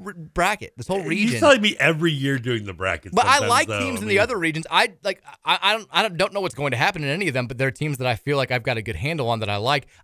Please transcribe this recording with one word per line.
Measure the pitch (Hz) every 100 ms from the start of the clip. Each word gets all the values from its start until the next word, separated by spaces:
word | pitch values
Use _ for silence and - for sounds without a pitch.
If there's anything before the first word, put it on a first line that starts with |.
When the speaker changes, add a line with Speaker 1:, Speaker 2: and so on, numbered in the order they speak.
| 190
Speaker 1:
r-, |
bracket, | 175 151 - 180 208 - -
this | 120
whole | 196
Speaker 2:
You | 156
Speaker 1:
region. | 175 220 113
Speaker 2:
tell | 294 262
me | 208 -
every | 139 160 170
year | 143 135 135
doing | 117 117 101
the |
bracket | 85 92 82 92 190
Speaker 1:
But | 220
I | 285
Speaker 2:
sometimes, | 208
Speaker 1:
like | 247 -
Speaker 2:
though. | 104
Speaker 1:
teams | 95 220
Speaker 2:
I |
Speaker 1:
in | 214
Speaker 2:
mean |
Speaker 1:
the | 196
other | 233 220
regions. | 165 156 160
I, | 170 233 185
like, | 196 190 - - 156
I, | 175
I | 196 220
don't, | 180
I | 165 214
don't | 165 196
know | 196
what's | 185
going | - 143
to | 120
happen | 170 180
in | 143
any | 156 185
of |
them, | 127 120
but | 123
there | 135
are |
teams | - 151 131
that | 123
I | 113
feel | - 143
like | 127
I've | 123
got | 117 113
a |
good | 107 92
handle | 131 165 117
on | 113
that | 107
I | 101
like. | 117 143 - -